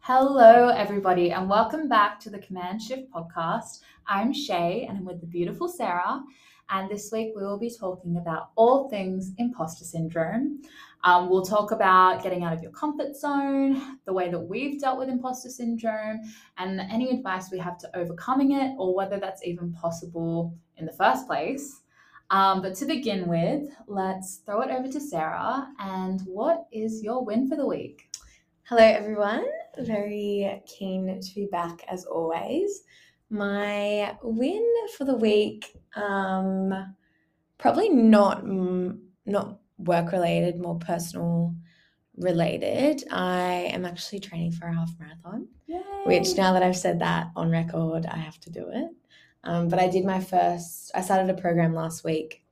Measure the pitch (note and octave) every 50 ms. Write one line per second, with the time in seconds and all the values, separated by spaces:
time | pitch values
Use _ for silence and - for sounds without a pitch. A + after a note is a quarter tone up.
0 | - - B3+ C4 C4+ C#4 C#4 C4+ A#3 A3+ A#3 A#3+ A#3+ B3 A#3 - G#3 G3 G#3 G3+
1 | G3 F#3+ F3+ F3+ F3 F3 F3 F#3 F#3 F#3+ G3 G#3+ A#3 A#3 - D#4 D#4+ C4+ A#3 A3
2 | G#3 G#3+ - - - A3 G3+ G3 - _ F#3+ F#3 F3+ F3+ F#3+ A3 A3 - B3+ C4
3 | C4 - - E3+ E3+ E3 - E3+ E3 E3 F#3+ A#3 - - - - - - - _
4 | _ - G3+ G3 A3 B3+ C#4+ - - - F#3+ E3+ E3+ E3+ F#3 A3+ - - - G3
5 | F3+ F#3 F3 F3 - E3+ E3+ F3 F3 - E3 - E4+ F4+ - - A#3 F#3+ F3 F3
6 | F3+ G3+ B3+ C#4 C4+ - - _ _ _ _ _ _ - F#3+ F#3+ F#3+ F#3+ G#3 G3+
7 | - - A3+ A3 A3 A3 A3 G#3 G3 G3+ G3+ G3+ A#3 A#3 A3+ - - F#3 F#3 F#3
8 | - F3 E3+ E3+ E3+ E3+ D#3+ - - - _ - A3+ A#3 C4 C4+ C4+ - G#3+ G3+
9 | F#3+ F#3 F#3 F#3+ F#3+ - - - A#3+ B3 - - E3 E3 - - - - - E3
10 | E3 E3 - E3+ D#3+ E3 G3+ A#3 D4 D4+ D4 - - - - - - - - _
11 | - F3+ F3+ F3+ F3+ F#3 F#3 F#3+ F#3 - G#3+ G#3 G#3 G#3 A3 G#3 G3 F#3+ F#3 F#3
12 | F#3 F#3 F3 - - F#3+ F3+ F3 F3 E3+ E3 E3 - - - - - D4+ D4 D4
13 | D4 D4 D4 - - D4 C#4+ C#4 C#4 C#4 C#4 C#4 C#4 C4+ C4+ - - - - -
14 | _ - F#3+ F#3 F3+ F3 F3 E3 E3 E3+ G3 A#3 C#4 C#4+ C#4+ C#4+ C#4 C4 C4 C4
15 | C4 C4+ B3 B3 B3 B3+ B3+ B3+ - B3 - - A#3+ A#3 A#3 A3+ A3+ A3+ A3 G#3+
16 | G#3+ G#3+ A3 A3+ A3 A3 - - - _ _ F3+ F#3 F#3+ F#3+ F#3 F3 - G#3+ A#3
17 | B3+ C4 B3 - - G3 F#3 F#3 F#3 - F#3+ F3+ E3+ F3+ E3+ - - - - F#3
18 | F3 E3+ E3+ - - - C4 C4+ C#4 C4+ C#4 C#4 C4+ C4 - - F#3+ F#3 F#3 F#3+
19 | G3 F#3+ G3+ F#3+ F#3+ F#3+ F#3+ - - F3+ F3 E3+ F3 F3 E3+ - - F#3+ E3+ -
20 | - E3+ E3+ E3 E3 E3 E3 E3 E3+ E3+ E3 - _ _ _ - D#3+ D#3+ - -
21 | F#3+ A3 C4 C4 - - D#3 C#3 D#3 F#3+ C#4 C4+ - - - - _ _ _ _
22 | _ _ _ - _ _ G3 G3 G3 G3 F#3+ F#3+ F#3 F#3+ F#3 - - - D#4+ -
23 | - A3 G3 F#3+ F3 E3+ E3+ E3 E3+ G3+ C#4 D4+ - - - - - - G3+ G3
24 | F#3+ F#3+ F#3 F#3+ - - - - _ - G3+ A3 C4 C4+ C4 B3+ C4 C4 - G3
25 | - - - E3 D#3 D#3 E3+ E3+ F3+ G#3 B3 C4+ C4+ - - - G3+ F#3+ F#3+ F#3
26 | F#3+ F#3 F#3+ F#3+ F#3+ F#3 F#3 G3+ A#3 D#4 E4+ E4 - _ - A3 A3 A3+ A3 A3
27 | G#3+ G#3 A#3+ B3+ A3+ G#3 G#3 A#3 C4+ C4+ D#4 D4 C4+ A3+ F3 - - - - -
28 | _ _ - - - - _ _ _ _ _ _ _ - A#3+ A#3 A3+ A3 - -
29 | G#3 G#3+ G#3+ G#3 G#3 G3+ A3 C#4+ G#4+ C5+ D5+ E5 E5 E5 - - B3 A3+ A3 G3+
30 | G3+ G#3 G#3 G#3 G#3 G#3 G3+ G3+ G3 G3 G3 G3 _ - - - G3 F#3+ F#3 F#3
31 | F#3 F#3 F#3 F#3 F#3+ - - G#3 G3+ G3 - E3+ E3+ E3+ E3+ E3+ - - F#3 F3+
32 | E3+ - - E3 E3 D#3+ E3 E3 - - B3 D#4+ G4 G4+ G4+ - _ _ _ -
33 | - _ _ _ _ _ A3 G#3 G3+ G3+ G3+ G3+ G#3 G#3 G#3 G#3 G3+ G#3 G#3 G#3
34 | G3+ G3+ G#3 - - A#3 A3 A3+ B3+ C#4+ F#4 G#4+ A#4 A#4 A#4 A#4 A4 G4+ - -
35 | C#4 C4+ C4 A3+ A3 G#3+ G#3 G#3 G#3+ G#3+ A3 - - - _ - _ _ - G#3
36 | G#3 G3+ G3 G3 F#3+ F#3+ F#3+ F#3+ F#3+ F#3+ F#3+ F#3+ F#3+ F#3+ F#3+ F#3+ F#3+ F#3+ - _
37 | _ _ _ _ _ _ _ _ _ _ _ _ - B3 - D4 G#4 A4 E4 B3
38 | A3+ A3 A3 G#3 G3+ F#3+ - G3 - - F#3+ F#3+ F#3 F3+ F3+ F3+ F3+ F#3 F#3 -
39 | - - _ _ _ - G3+ G3+ - - - - _ _ _ - F3 E3+ F3 E3+
40 | E3+ E3 F3+ F#3 F3 E3+ E3+ E3+ E3+ F3 E3+ F3 F3+ E3+ E3+ E3+ E3+ - F3 E3+
41 | E3+ - - F3 E3+ E3+ E3+ E3+ E3+ E3+ E3+ - - - _ _ _ _ _ _
42 | _ _ _ - F3 F#3 E3+ E3+ E3 - - - - - - - B3+ D4 D4+ -
43 | - - - F3+ F3+ F3+ F3+ F3+ F3+ F3+ F3+ F3+ F3+ F3 - F3+ F3+ F3 E3+ E3+
44 | - - - G3 - - E3+ E3+ E3+ E3+ E3+ E3+ E3+ E3+ E3 E3 E3 E3 - -
45 | D#3 D3 D#3+ E3+ F3 F3 G3 B3 F4+ - _ - _ - E4 F4+ G4 G4 G4 -
46 | - - - - - F#4 F4+ - F#3+ F#3 F#3 F#3 F#3 F3+ F#3 F3+ - F3+ E3+ E3+
47 | E3+ E3+ E3+ E3 E3 - - E3+ E3 E3 E3 E3 E3 E3 E3 D#3+ E3 D#3+ D#3+ E3
48 | E3 - - D#3+ D#3+ D#3 D#3 _ - - E3 F3 F3 F3 F#3+ A3+ D#4 F4+ E4+ _
49 | _ _ _ - _ _ _ _ - - E3+ E3+ E3+ E3+ F3 F#3 F#3 F#3 F3+ F#3+
50 | F#3 F#3+ F#3+ F#3 F#3 - F#3 F3 F3 F3 F3 E3+ E3+ - - - - - - -
51 | F#3 - G3 F#3+ F#3+ F#3 F#3 F3+ - F3 E3+ E3+ E3 E3 D#3+ D#3+ D#3+ E3 E3 -
52 | - E3 D#3+ D#3 - - - _ _ _